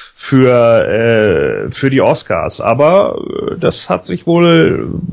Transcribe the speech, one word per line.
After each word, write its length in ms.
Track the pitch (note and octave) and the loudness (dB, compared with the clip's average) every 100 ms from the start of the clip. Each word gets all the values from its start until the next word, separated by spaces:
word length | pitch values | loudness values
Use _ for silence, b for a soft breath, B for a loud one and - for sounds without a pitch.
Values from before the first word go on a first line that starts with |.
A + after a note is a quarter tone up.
| B | B
für, 1500 | B - C3 B2+ B2 A#2 A#2 - G#2+ A#2 A2+ G#2+ D#2 C#2+ G1+ A1 | B 0 2 4 4 4 2 2 0 0 2 2 2 0 -4 -8
äh, 20 | |
für 200 | - C#3 | -4 -2
die 100 | C3 | 2
Oscars. 640 | G#2 - - E2+ D2+ - | 2 0 -2 -4 -4 -4
Aber, 560 | G#2+ B2 D3+ F#3+ - G1+ - - - | -2 0 2 2 0 -4 -8 -8 -8
äh, 60 | - | -4
das 320 | - - - | -4 -2 -4
hat 160 | F2+ - | -6 -6
sich 200 | F3+ - | -6 -2
wohl, 640 | E3+ F3 E3 - - A1+ - - | 2 4 4 2 0 -6 -8 -8